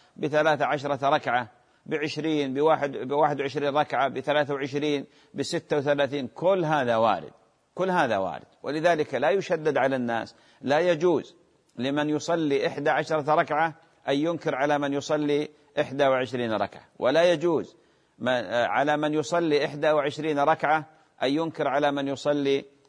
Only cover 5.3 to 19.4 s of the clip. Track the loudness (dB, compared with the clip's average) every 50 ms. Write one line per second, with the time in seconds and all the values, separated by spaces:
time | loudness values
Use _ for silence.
5.3 | -8 -8 -6 -4 -4 -6 -4 _ -2 0 2 0 2 2 0 -2 -2 -6 -6 -8
6.3 | -8 -2 0 0 2 2 2 0 0 0 2 2 2 4 4 2 2 0 -4 -12
7.3 | -18 _ _ _ _ _ _ _ _ -4 -2 0 2 2 2 2 2 0 0 -2
8.3 | -6 -8 -14 _ _ _ -8 -6 -6 0 2 2 2 2 0 -2 -2 0 2 2
9.3 | 2 0 0 -2 -4 -2 0 0 0 2 2 2 0 0 -2 -2 -2 -4 -6 -8
10.3 | -14 _ _ _ _ _ -2 0 0 2 4 2 2 2 4 2 2 2 0 -6
11.3 | -18 _ _ _ _ _ _ _ _ -6 -4 -2 0 0 0 0 -2 -2 -2 -2
12.3 | -2 0 0 0 2 2 0 0 -2 -2 -2 0 0 0 0 0 -2 -2 2 2
13.3 | 2 2 2 2 0 0 0 0 -2 -8 -20 _ _ _ _ -2 0 0 0 0
14.3 | -2 -2 -4 -4 -2 0 0 0 2 0 0 -2 -4 -4 -2 -2 -2 0 0 0
15.3 | 0 0 -2 -4 -10 _ _ _ _ -4 -4 -4 0 2 2 2 4 2 0 -2
16.3 | -4 -4 -2 -2 0 -2 -2 -4 -6 -14 -20 _ _ _ 0 2 4 4 4 4
17.3 | 4 2 2 0 0 0 -2 -4 -14 _ _ _ _ _ _ _ _ _ -2 0
18.3 | 0 0 -2 -2 0 0 0 2 2 2 2 2 2 0 0 0 0 -2 -2 0
19.3 | 0 0